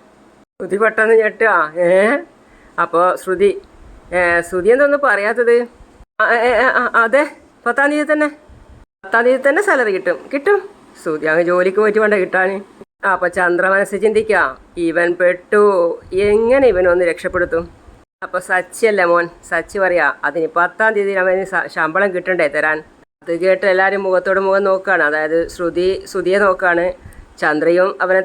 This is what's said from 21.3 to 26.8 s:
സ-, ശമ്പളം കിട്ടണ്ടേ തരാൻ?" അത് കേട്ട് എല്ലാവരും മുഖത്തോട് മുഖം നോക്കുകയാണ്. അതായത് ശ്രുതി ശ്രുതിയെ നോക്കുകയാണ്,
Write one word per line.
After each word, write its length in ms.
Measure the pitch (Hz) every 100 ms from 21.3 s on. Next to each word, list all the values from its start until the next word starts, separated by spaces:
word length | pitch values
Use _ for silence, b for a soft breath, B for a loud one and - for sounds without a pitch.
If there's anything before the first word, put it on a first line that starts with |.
| 190
സ-, 220 | 190 175 -
ശമ്പളം 380 | 180 160 180 202
കിട്ടണ്ടേ 320 | 180 185 180 147
തരാൻ?" 320 | 151 156 156 - _ _ _
അത് 100 | - 170
കേട്ട് 220 | 185 185
എല്ലാവരും 380 | 202 185 190 196
മുഖത്തോട് 380 | 190 180 190 190 190
മുഖം 160 | 196
നോക്കുകയാണ്. 400 | 196 190 196 180
അതായത് 340 | 147 156 156 165 165
ശ്രുതി 340 | - 170 165 185 190 -
ശ്രുതിയെ 280 | 190 175 196
നോക്കുകയാണ്, 420 | 202 185 185 170